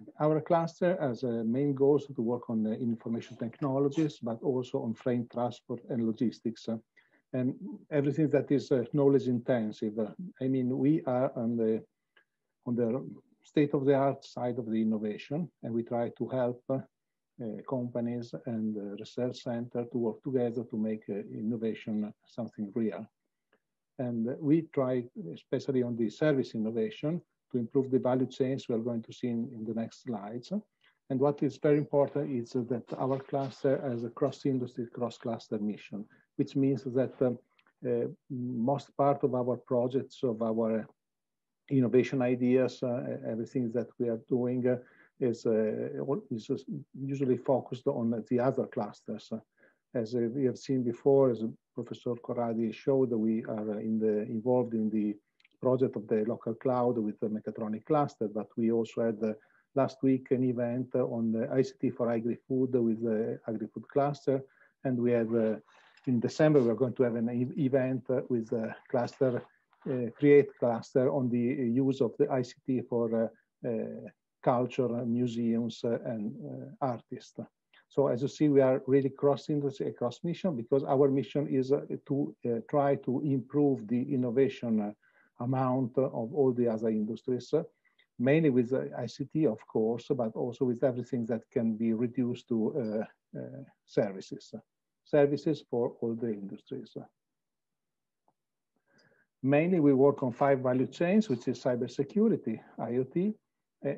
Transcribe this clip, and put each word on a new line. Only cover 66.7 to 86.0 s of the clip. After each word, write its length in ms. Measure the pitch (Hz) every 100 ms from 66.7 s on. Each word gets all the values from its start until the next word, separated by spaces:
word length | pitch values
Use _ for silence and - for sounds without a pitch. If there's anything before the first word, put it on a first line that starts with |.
| 113
going 200 | 127 107
to 80 |
have 120 | 123 117
an 140 | 117
e-, 340 | 120 127 -
event, 400 | 135 135 127 131 -
uh, 120 | 127 -
with 200 | 123 110
the 260 | 117 110 - -
cluster, 500 | 127 120 - 131 120 - _ _ _ 180
uh, 200 | 127 117 -
Create 320 | 143 143 135 -
cluster 500 | 123 113 - 135 131
on 200 | 156 127
the 80 | 120
use 600 | 120 147 120 120 135 135
of 100 | 117 -
the 100 | 143
I 120 | 135
C 120 | 120 - -
T 160 | 127
for, 500 | - 120 117 113 113 - _ _ 127
uh, 40 |
uh, 400 | 113 113 113 - - _ _
culture, 460 | - 123 123 - 120 120 123
museums, 760 | 120 123 113 117 113 117 - 120
uh, 120 | 117
and, 320 | - 113 104 139 143
uh, 400 | 131 131 185 131
artists. 540 | 117 - 127 - - 107 _ _ _ _
So 200 | - 139
as 140 | 120
you 60 | 135
see, 220 | - 151
we 100 | 139
are 220 | 131 131 -
really 220 | 139 135
cross-industry, 840 | 135 143 139 - 147 143 131 156
cross-mission, 640 | - 120 - 170 156 190 127
because 260 | 113 139
our 260 | 156 135 143
mission 380 | 135 127 147 -
is, 240 | 131 131
uh, 100 | 147 156 - -
to, 280 | 143 151 - 120
uh, 140 | 117 -
try 260 | 147 143 139
to 260 | 135 127
improve 640 | 147 135 113 147 143 127 107
the 140 | 120 139
innovation, 680 | 135 123 117 131 - 120 110
uh, 100 | 104 - _ _ _ -
amount 580 | 123 131 131 127 123
of 360 | -